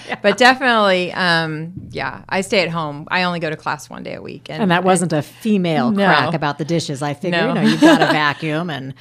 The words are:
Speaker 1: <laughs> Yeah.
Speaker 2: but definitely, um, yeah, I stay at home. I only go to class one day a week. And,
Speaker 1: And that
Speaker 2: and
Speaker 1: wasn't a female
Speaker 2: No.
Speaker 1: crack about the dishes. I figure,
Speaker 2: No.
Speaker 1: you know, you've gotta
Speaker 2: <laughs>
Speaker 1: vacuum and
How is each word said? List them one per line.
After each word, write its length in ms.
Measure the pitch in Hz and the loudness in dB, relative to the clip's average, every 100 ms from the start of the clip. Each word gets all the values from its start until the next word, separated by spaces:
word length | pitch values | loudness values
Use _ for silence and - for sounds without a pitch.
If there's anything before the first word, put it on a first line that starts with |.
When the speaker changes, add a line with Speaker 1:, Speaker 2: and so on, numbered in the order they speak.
Speaker 1:
<laughs> 40 | - | -8
Yeah. 120 | 240 | -2
Speaker 2:
but 160 | 202 202 | 0 4
definitely, 760 | 247 262 262 226 208 185 175 | 4 6 2 2 4 2 0
um, 580 | - 180 165 160 156 165 185 - | -2 0 2 0 -6 -8 -12 -12
yeah, 320 | - 135 - - | -8 -8 -8 -6
I 140 | 185 | -4
stay 180 | 190 208 | 0 0
at 80 | 170 | 0
home. 380 | 170 156 143 156 | -2 -6 -8 -4
I 140 | 180 | 0
only 160 | 180 175 | 0 -2
go 100 | 160 | -4
to 60 | 156 | -6
class 340 | 151 151 - | -6 -8 -8
one 140 | - | -14
day 100 | - - | -12 -12
a 60 | |
week. 280 | - - - | -14 -16 -12
And, 120 | 156 | -4
Speaker 1:
And 80 | 208 | 0
that 80 | 175 | 2
Speaker 2:
and 60 | 185 | 4
Speaker 1:
wasn't 280 | 185 175 | 2 2
a 80 | 156 | -2
female 680 | 139 - 226 208 175 156 127 | -4 -8 0 0 2 0 0
Speaker 2:
No. 140 | 196 196 | 2 4
Speaker 1:
crack 280 | 151 139 | 4 2
about 240 | 165 151 143 | 0 -2 -4
the 80 | 147 | -2
dishes. 360 | 165 - 139 | -2 -2 -6
I 120 | 147 | -6
figure, 280 | 143 175 175 | -4 -2 0
Speaker 2:
No. 60 | 165 | 0
Speaker 1:
you 60 | 165 | 2
know, 60 | |
you've 180 | 151 160 | 2 4
gotta 240 | 302 302 302 | 4 4 2
Speaker 2:
<laughs> 60 | |
Speaker 1:
vacuum 580 | 160 147 - 160 151 180 | 2 0 -2 -4 -4 -4
and 240 | 143 135 135 | -6 -10 -6